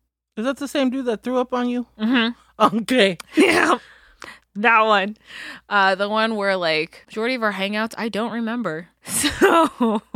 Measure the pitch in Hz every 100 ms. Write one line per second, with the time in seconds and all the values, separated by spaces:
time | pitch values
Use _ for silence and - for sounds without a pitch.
0 | _ _ _ - 240 277 285 302 262 262
1 | 247 214 240 254 254 247 247 247 240 -
2 | 220 254 226 233 _ - 214 214 208 254
3 | 196 170 - - 370 339 320 277 - -
4 | _ - - - _ 202 233 226 220 208
5 | 196 214 - - - - - 208 190 190
6 | 202 214 220 220 196 190 170 156 165 -
7 | _ 220 226 262 220 190 196 214 226 -
8 | 226 196 233 226 226 240 202 156 175 _
9 | - - 294 - 392 330 320 - 233 214
10 | -